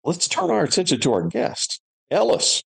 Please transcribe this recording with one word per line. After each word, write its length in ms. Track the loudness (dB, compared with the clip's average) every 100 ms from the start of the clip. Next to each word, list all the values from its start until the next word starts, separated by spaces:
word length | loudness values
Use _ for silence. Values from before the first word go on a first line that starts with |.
let's 240 | -4 -4 -2
turn 220 | -2 0
our 120 | 0
attention 380 | 2 0 0 0
to 120 | 2
our 120 | 2 0
guest, 540 | -2 -4 -4 -8 -8 _ _ _
Ellis. 520 | 0 2 2 2 -2